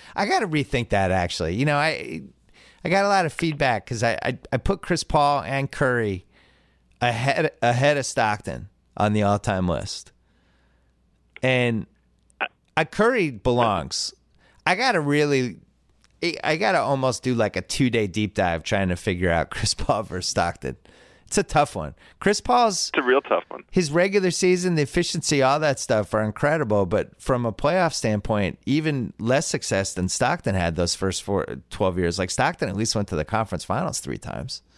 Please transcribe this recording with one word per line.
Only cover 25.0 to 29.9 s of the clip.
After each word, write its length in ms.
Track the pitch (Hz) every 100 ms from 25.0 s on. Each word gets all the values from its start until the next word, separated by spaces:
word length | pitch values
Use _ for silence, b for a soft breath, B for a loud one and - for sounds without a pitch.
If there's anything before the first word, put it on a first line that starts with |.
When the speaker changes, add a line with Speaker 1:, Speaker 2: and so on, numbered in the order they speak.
| 170 165 - 147
Speaker 1:
all 180 | 131 147
that 180 | 156 131
stuff 340 | - 110 101
are 100 | 110
incredible. 600 | 107 - 147 160 120 104 92
But 320 | 101 - -
from 240 | - 123 120
a 60 |
playoff 420 | 98 147 185 170
standpoint, 640 | - 113 107 - 107 92 - -
even 460 | 143 156 143 113 -
less 260 | 113 135 156
success 480 | 139 - 98 98